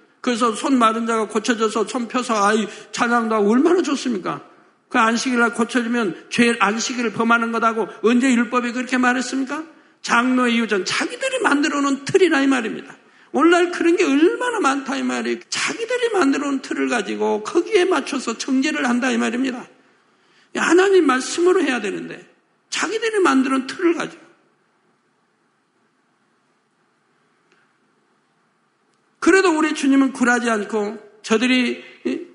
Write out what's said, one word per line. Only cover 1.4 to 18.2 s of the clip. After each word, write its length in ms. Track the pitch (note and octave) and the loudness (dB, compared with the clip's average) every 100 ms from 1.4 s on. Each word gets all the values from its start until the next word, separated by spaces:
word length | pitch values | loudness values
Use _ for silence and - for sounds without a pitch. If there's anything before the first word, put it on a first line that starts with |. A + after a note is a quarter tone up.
| G#3 A3 A3 A3+ G3+ | -2 0 0 -2 -4
손 220 | B3+ A3+ | -4 -4
펴서 360 | B3+ A3+ A3 | -6 -2 0
아이 220 | G3+ A3+ G3 - - | 2 2 -2 -8 -12
찬양도 420 | - A#3+ A#3+ A3+ | -4 0 0 0
하고 200 | A3 G3+ | 0 2
얼마나 280 | A#3+ E4 F4+ | 4 4 2
좋습니까? 640 | C#4 C#4 C4 G#3 E3 D3+ - _ _ _ _ | 0 -2 -4 -4 -6 -10 -14 _ _ _ _
그 100 | B3+ | 0
안식일 400 | A3+ A#3 C4+ B3 | 2 2 0 0
날 160 | A#3 | 0
고쳐주면 720 | A3+ A3+ B3+ A3+ A#3+ G#3 - - | 0 -2 -2 -2 -2 -2 -6 -6
죄, 260 | - A#3+ - | 0 2 2
안식일을 540 | G3 A3+ - B3 A#3 | 0 0 -4 -4 -4
범하는 400 | G3+ A3+ A#3 A3+ | -2 2 2 0
것하고 360 | A3+ A3+ A3 F3+ - | 0 0 0 -6 -2
언제 260 | G#3 A#3+ C4+ | 2 2 4
율법이 440 | A#3 A#3 B3 A#3+ | 2 2 -2 -2
그렇게 260 | A#3+ B3 B3+ | -6 -4 0
말했습니까? 680 | B3 B3+ B3 C4+ B3+ D4 D#4+ - _ _ | 2 0 -2 -4 -4 -8 -10 -18 _ _
장로의 560 | - A#3+ B3+ B3+ B3 A#3 | 0 0 2 2 2 2
유전, 260 | A3 G#3 | 0 -2
자기들이 540 | F3+ - E4 A#4+ C5+ C5 | -2 -4 -4 -4 -4 0
만들어 420 | C#4+ C#4+ D4 C#4+ | 0 2 0 0
놓은 240 | C#4 C4+ | -2 -2
틀이라 380 | - F#4 F4 D4 | 0 2 4 2
이 40 | C#4 | 2
말입니다. 480 | C4 A3 - - - _ _ _ | 0 -2 -8 -14 -20 _ _ _
오늘날 360 | A#3 D#4+ F4 F4 | 2 4 4 2
그런 260 | F4 E4+ F#4 | 0 2 2
게 80 | |
얼마나 560 | D#4+ C#4 E4+ A#4+ B4 A4+ | 4 4 4 2 -4 0
많다 380 | C#4+ C#4 C4+ C4+ | 0 0 -4 -4
이 40 | |
말이에요. 360 | B3+ B3 A#3 A#3 - | -4 -4 -4 -6 -6
자기들이 640 | - - - A#4 B4 A#4 | -6 -4 -6 -4 -2 0
만들어 380 | G4+ C#4 C#4+ C#4+ | 2 2 0 -2
놓은 120 | C4+ | -6
틀을 300 | - D#4 C4+ | -6 -4 -2
가지고 520 | A#3+ G3 G#3 G#3+ G#3+ | -2 -4 -4 -2 -2
거기에 440 | G#3+ F4 G#4+ G#4+ F4+ | -2 -2 2 2 2
맞춰서 500 | D#4 - C#4 | 0 -4 -8